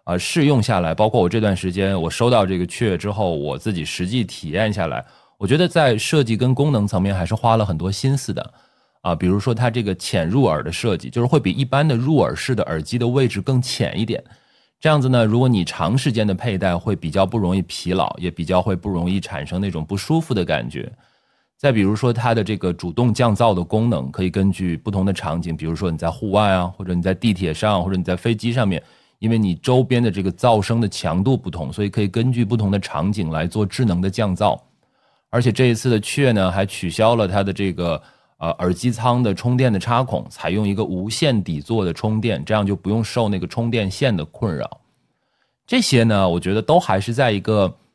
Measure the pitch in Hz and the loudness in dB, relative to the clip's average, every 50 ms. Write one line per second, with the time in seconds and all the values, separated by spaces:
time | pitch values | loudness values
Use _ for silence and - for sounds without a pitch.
0 | - - 87 90 - - - 170 143 147 147 123 101 - 113 92 87 80 80 80 | -6 -4 -4 -2 -2 -2 0 2 4 4 4 4 4 2 2 0 2 0 0 2
1 | 107 110 - 120 92 87 98 113 107 101 95 87 - 92 87 98 95 98 98 90 | 2 2 4 4 2 2 2 2 2 2 0 0 -2 -4 -2 0 0 0 0 0
2 | 80 82 - - 117 120 123 113 98 92 95 87 90 85 - - 120 107 92 82 | -2 -4 -2 0 2 4 4 4 4 2 0 -2 -2 -4 -4 -2 -2 -2 -2 -2
3 | - 104 98 104 104 90 82 73 71 73 69 76 - 113 95 85 76 80 - - | -4 -6 -4 -2 -2 -2 -2 -2 -4 -4 -6 -4 -4 -4 -4 -4 -4 -6 -6 -6
4 | 90 92 117 127 110 87 - - - 78 73 95 110 107 98 101 85 80 60 58 | -6 -2 -2 -2 -2 -2 -6 -10 -10 -6 -2 0 0 0 0 -2 -2 -4 -4 -6
5 | - _ _ _ _ _ _ - 101 95 131 156 180 175 - 170 151 131 113 107 | -10 _ _ _ _ _ _ -6 -2 0 2 2 2 2 2 2 2 2 2 0
6 | - - - 151 131 110 113 104 123 127 131 123 143 151 139 107 104 101 - 92 | -2 0 2 2 2 2 0 0 2 2 2 2 2 2 2 2 0 0 0 0
7 | 95 98 98 92 87 87 107 - - 117 113 113 104 90 85 78 87 95 101 - | 0 0 0 -2 -2 -2 -2 0 2 2 2 2 2 0 -2 -2 -2 -4 -4 -2
8 | - 135 139 135 - - 95 - - - _ _ _ _ _ _ _ _ _ _ | 0 0 0 0 -2 -4 -6 -6 -8 -10 _ _ _ _ _ _ _ _ _ _
9 | - 90 87 80 92 90 95 104 101 131 117 110 127 123 110 123 107 101 95 - | -2 -2 -2 0 2 2 2 2 2 0 0 0 0 0 0 0 -2 -2 -4 -4
10 | - - - 92 80 82 101 135 131 95 78 73 - 80 90 - - 113 95 - | -6 -4 -2 -2 0 0 2 2 2 2 2 0 -2 -6 -6 -4 -2 -2 -2 -2
11 | - 62 - 120 120 120 - 147 117 92 - - 135 120 131 139 151 156 123 117 | -4 -6 -4 -2 0 2 2 2 2 2 -2 -2 -2 0 0 2 2 2 2 0
12 | 123 143 160 135 95 64 69 - - - 127 107 90 - 82 80 78 - 117 120 | 0 2 2 2 2 2 0 -4 -4 -4 -2 -2 -2 -2 -4 -6 -4 -4 -2 -2
13 | 120 120 123 139 131 113 - 101 92 - 131 127 123 - - - - - - 92 | 0 0 2 2 2 0 0 -2 -2 0 0 0 0 -2 -2 -4 -4 -4 -2 -4
14 | 113 107 104 - - _ - _ _ _ _ _ _ _ _ _ - 156 151 147 | -4 -4 -4 -6 -8 _ -20 _ _ _ _ _ _ _ _ _ 2 2 4 4
15 | 127 127 127 120 113 107 110 120 131 127 120 98 87 - - - 82 85 113 131 | 4 4 4 4 4 4 4 4 4 4 4 4 2 0 -2 -2 -2 0 0 2
16 | - 143 110 117 107 104 95 92 - 123 98 92 95 92 87 85 - 113 98 82 | 0 0 0 0 0 0 0 -2 -2 -2 -2 0 0 0 -2 -2 -2 -2 -4 -4
17 | - 80 78 98 95 87 117 113 98 90 92 98 85 - - - - 87 92 95 | -4 -4 2 2 2 2 2 0 0 2 0 0 -2 -4 -8 -10 -4 -2 0 0
18 | - - - - 87 87 - - 82 78 92 90 90 110 95 87 - 104 95 85 | 0 -2 -2 -6 -8 -8 -6 -6 -4 0 0 0 2 2 -2 -2 -2 -4 -4 -2
19 | 85 90 95 98 - - - 71 73 71 85 92 101 98 82 80 78 78 98 101 | -2 0 -2 -2 -4 -6 -8 -10 -8 -6 -4 -4 -4 -2 -4 -6 -6 -4 -4 -6
20 | - - 160 160 160 - 117 101 87 76 80 67 58 60 - 65 - - - _ | -2 0 0 0 0 0 -2 -2 0 0 0 -2 -2 -4 -8 -8 -10 -10 -14 _
21 | _ _ _ _ _ _ _ _ _ _ _ - - 143 123 110 98 98 107 107 | _ _ _ _ _ _ _ _ _ _ _ -2 0 2 4 4 4 2 2 2
22 | - 123 113 120 120 123 113 113 101 92 107 92 - 90 87 - - 87 78 - | 2 0 0 2 0 0 2 2 0 -2 -2 -2 -2 -2 -4 -2 -6 -6 -2 2
23 | 123 120 104 - 127 117 104 - 120 113 98 90 85 - - 107 113 120 107 73 | 2 2 4 4 4 2 4 4 4 4 4 2 0 0 0 0 2 2 0 0
24 | 65 65 - - 92 92 78 101 95 98 90 - 95 90 82 - - 110 98 95 | -2 -6 -4 -2 -2 -2 0 2 2 2 2 0 -2 -4 -4 -4 -4 -4 -2 0
25 | 95 101 92 - - 87 78 87 85 87 80 78 80 80 82 78 95 87 82 78 | 0 0 0 -2 -4 -4 -4 -4 -4 -4 -6 -6 -4 -4 -4 -2 -2 -2 -2 -2
26 | 85 85 85 - 113 101 95 104 107 101 95 92 87 87 87 - 95 92 90 87 | -2 -4 -4 -4 -4 0 2 2 4 4 2 2 0 -2 -6 -8 -6 -4 -2 0
27 | 85 95 92 - - 113 101 87 95 82 78 - - 107 104 92 85 95 95 92 | 0 0 -2 0 0 0 0 0 0 -4 -2 0 0 0 2 2 0 0 -2 -2
28 | 85 90 90 90 - 120 113 104 - 120 117 127 113 98 90 78 - _ _ _ | -2 -2 -2 -2 0 -2 -2 -2 -2 -4 -2 0 0 0 -2 -4 -6 _ _ _
29 | _ _ _ - 104 113 117 110 107 95 85 80 - 131 127 127 127 127 127 120 | _ _ _ -6 -2 0 2 2 2 2 0 -2 0 2 2 4 4 2 2 2
30 | 120 110 90 101 92 95 85 - - 123 113 107 95 - 117 117 113 101 - - | 2 0 -2 -2 -2 -4 -2 2 2 4 4 4 2 0 0 0 0 -2 -4 -4
31 | - 85 80 92 101 131 135 123 - 92 76 85 76 65 - - 104 101 - 113 | -4 -2 0 0 2 2 0 0 -2 -6 -8 -8 -8 -8 -4 -4 -4 -2 0 0
32 | 104 98 90 117 117 127 123 120 117 101 120 113 104 98 101 98 - - - 71 | -2 0 0 0 0 0 2 0 0 0 0 0 0 2 0 0 -2 -4 -4 -2
33 | 82 98 101 107 87 78 80 78 82 87 - 107 104 92 - - 127 107 87 90 | -2 -2 -2 -2 -2 -2 -2 -2 -2 -2 -2 -2 -2 -2 0 0 0 0 2 0
34 | 90 98 95 - 110 98 90 - 104 98 65 - _ _ _ _ _ _ _ _ | 0 -2 -2 -2 -2 -2 0 0 0 0 0 -2 _ _ _ _ _ _ _ _
35 | _ _ _ _ _ - - 120 117 127 101 - 131 123 117 110 - 131 117 107 | _ _ _ _ _ -4 -2 2 2 2 2 4 4 2 2 2 0 0 0 0
36 | 104 - - 143 139 127 113 104 95 92 90 98 98 95 - - - 85 78 - | 0 -2 -2 2 2 4 4 4 2 2 2 0 -2 -2 -4 -6 -6 -6 0 2
37 | 107 113 120 113 104 92 95 101 98 98 90 - 101 95 85 85 87 85 80 71 | 4 4 4 4 2 0 0 0 0 0 -2 -2 -2 -2 -2 -2 -2 -2 -2 -4
38 | - - _ _ _ _ _ - 76 82 80 - 90 90 90 87 - 123 113 117 | -6 -14 _ _ _ _ _ -8 -4 -4 -4 -2 0 -2 -2 0 0 -2 -2 0
39 | 113 127 120 123 123 107 95 - - 123 127 127 131 123 107 95 - 117 120 120 | 0 0 2 2 2 0 -2 0 0 0 2 2 2 2 2 0 0 0 0 0
40 | 131 120 - 69 57 - - - - 78 92 107 107 98 98 98 107 - 95 90 | 0 0 -4 -6 -6 -8 -14 -8 -4 -2 -2 0 0 0 0 -2 -2 -2 -4 -4
41 | 92 110 113 - 165 147 123 104 87 - 80 71 - - 117 110 98 87 80 - | -4 -6 -4 0 0 2 2 0 0 -2 -4 -6 -4 -4 -2 0 0 -2 -2 -2
42 | - 107 107 110 107 117 101 67 73 - 107 107 101 98 101 90 - 92 107 113 | -2 -2 -2 0 0 -2 -2 -2 -2 0 0 2 2 0 -2 -2 -2 -2 -2 -2
43 | 110 - - 123 117 101 101 92 90 - - 123 117 117 117 117 101 95 95 - | -2 -2 -2 -2 0 0 0 -2 -4 -6 -4 -4 -2 0 0 0 -2 -2 -2 -2
44 | 139 131 107 82 73 - _ - 120 104 80 69 58 - - _ _ _ _ _ | 0 0 0 0 -4 -6 _ -6 -4 -4 -2 -4 -6 -8 -10 _ _ _ _ _
45 | _ _ _ _ _ _ _ _ _ _ _ _ _ - 240 254 220 - 135 120 | _ _ _ _ _ _ _ _ _ _ _ _ _ -2 0 0 2 4 4 4
46 | 113 113 107 98 98 90 85 87 82 90 101 110 107 - 156 180 - - 110 - | 4 4 4 4 2 2 2 0 -2 -2 -2 -2 2 4 2 2 4 2 0 0
47 | 110 - 113 127 135 120 107 98 - - 107 104 98 90 - _ _ _ _ | 0 -2 0 0 2 2 2 0 0 0 2 2 2 0 0 _ _ _ _